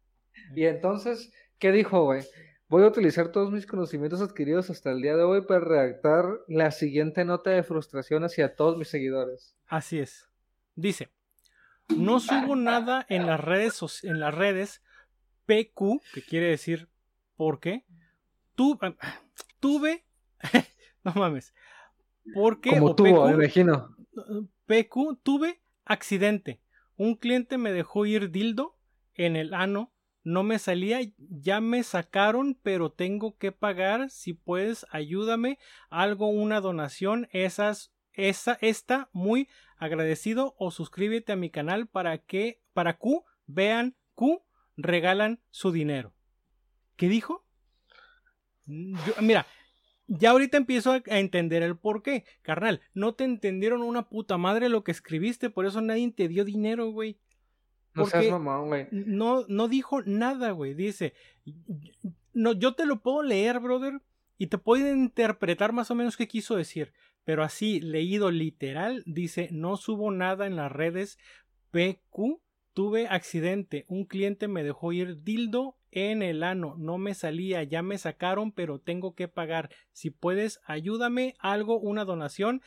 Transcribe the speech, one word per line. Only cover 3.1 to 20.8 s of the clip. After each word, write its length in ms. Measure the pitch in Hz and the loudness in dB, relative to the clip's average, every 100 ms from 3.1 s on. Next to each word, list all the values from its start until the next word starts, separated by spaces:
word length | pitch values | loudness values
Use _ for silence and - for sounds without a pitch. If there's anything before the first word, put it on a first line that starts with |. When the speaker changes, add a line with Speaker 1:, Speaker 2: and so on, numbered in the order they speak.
| 156 170 | 4 0
Speaker 1:
todos 180 | 202 202 | 0 0
mis 160 | 202 196 | -2 -6
conocimientos 540 | 202 170 151 151 175 | -6 -4 -4 -4 -4
adquiridos 480 | 196 202 143 170 180 | -4 -4 0 0 0
hasta 220 | 170 143 | -4 -4
el 100 | 131 | -2
día 140 | 139 156 | 2 4
de 60 | |
hoy 220 | 175 196 190 | 4 4 4
para 140 | 185 | 2
redactar 680 | 165 156 131 123 156 160 180 214 - | 4 4 4 2 4 4 4 -2 -4
la 240 | 160 156 | 2 2
siguiente 540 | 151 151 143 156 156 175 | 0 -2 0 0 0 0
nota 240 | 175 190 | 0 2
de 120 | 185 | 2
frustración 600 | 170 160 151 139 127 156 | 2 -2 -4 -8 -2 -2
hacia 320 | 170 170 143 - | 0 0 0 2
todos 220 | 151 165 | 2 2
mis 100 | 156 | -2
seguidores". 680 | 151 131 131 127 127 _ _ - | -4 -2 -2 -4 -8 _ _ -8
Speaker 2:
Así 320 | 160 - 160 | -6 -4 -6
es. 300 | 135 - _ _ _ _ _ - | -6 -10 _ _ _ _ _ -6
Dice, 340 | 185 175 - _ _ _ _ _ _ _ - | -4 -4 -8 _ _ _ _ _ _ _ -2
"No 300 | 320 180 247 | 0 4 2
subo 340 | 233 277 262 277 | 2 0 2 0
nada 500 | 240 233 233 254 - | 2 0 0 -2 0
en 180 | 185 170 | -2 0
las 120 | 156 | 0
redes 380 | 147 185 220 - | 0 0 0 -2
soci-, 280 | 165 - 190 | -8 -8 -6
en 100 | 160 | -4
las 120 | 151 | -2
redes 480 | 151 196 190 202 - _ _ _ _ _ _ - | 0 0 0 -4 -10 _ _ _ _ _ _ 2
P 260 | 214 220 | 2 2
Q", 280 | - 196 262 - | -2 0 0 -2
que 80 | - | -16
quiere 240 | - 165 175 | -6 0 2
decir, 400 | 156 - 165 165 _ _ _ _ - | 0 -2 -6 -6 _ _ _ _ -4
"¿por 240 | 156 143 | -2 -2
qué?". 240 | 165 220 - - _ _ _ _ _ - | -4 -6 -8 -20 _ _ _ _ _ 0
Tu-, 240 | 262 269 | 2 2
ah, 140 | 190 - - - - - - _ | -2 -6 -12 -14 -18 -20 -20 _
tuve, 460 | 277 294 302 330 _ _ _ _ | 0 2 0 -2 _ _ _ _
<laughs> 640 | - - - _ | 2 2 2 _